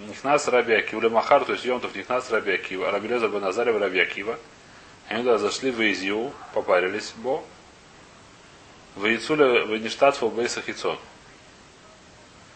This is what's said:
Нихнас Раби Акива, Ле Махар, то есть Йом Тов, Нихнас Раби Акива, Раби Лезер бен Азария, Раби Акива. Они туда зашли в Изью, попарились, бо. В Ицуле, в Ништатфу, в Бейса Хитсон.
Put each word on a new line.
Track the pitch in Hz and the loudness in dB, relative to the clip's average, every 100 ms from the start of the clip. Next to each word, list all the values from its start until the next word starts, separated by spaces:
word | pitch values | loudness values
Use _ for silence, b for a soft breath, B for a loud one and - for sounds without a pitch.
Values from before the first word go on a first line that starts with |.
| 104 | -16
Нихнас | 98 135 147 135 | -8 0 0 4
Раби | 123 117 | 2 4
Акива, | 110 92 107 | 2 2 0
Ле | 113 | 2
Махар, | 113 107 143 127 | 2 4 4 4
то | |
есть | 101 | -4
Йом | 120 123 | -2 -4
Тов, | 101 98 | -6 -10
Нихнас | 92 123 123 | -4 -4 0
Раби | 110 101 | -2 0
Акива, | 92 - 92 90 | -2 -2 -4 -2
Раби | 101 107 | -2 -2
Лезер | 123 110 | 0 0
бен | 101 98 | -2 -2
Азария, | 98 120 110 | 0 0 2
Раби | 101 90 | 0 2
Акива. | 85 - 101 117 - - B B B B B | 0 -2 -8 -8 -12 -20 B B B B B
Они | 107 | -2
туда | 123 110 | 2 2
зашли | 101 - 135 | 2 -2 -4
в | 117 | 0
Изью, | 110 92 95 104 127 - - | 0 0 -2 -4 -4 -8 -10
попарились, | - 98 92 92 104 104 117 | -4 2 2 2 -2 -8 -8
бо. | 117 151 156 - - - - - - - - - - - - - - - | -6 -6 -6 -20 -20 -20 -20 -20 -20 -20 -20 -20 -20 -20 -20 -20 -20 -4
В | 101 | 0
Ицуле, | 113 - 151 139 120 104 | 0 2 4 6 4 2
в | 110 | -4
Ништатфу, | 110 - - - 117 | -4 2 4 4 0
в | 107 | 0
Бейса | 117 - | -4 -4
Хитсон. | - 104 92 78 - - - - - - - - - - - - - - - | -8 -6 -4 -4 -8 -20 -20 -20 -20 -20 -20 -20 -20 -20 -20 -20 -20 -20 -20